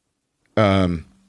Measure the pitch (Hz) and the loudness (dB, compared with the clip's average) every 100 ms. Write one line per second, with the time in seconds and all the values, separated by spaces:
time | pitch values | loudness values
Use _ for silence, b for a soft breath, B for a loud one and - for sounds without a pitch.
0 | _ _ _ _ _ - 104 98 92 82 | _ _ _ _ _ 0 2 2 0 -4
1 | - _ | -10 _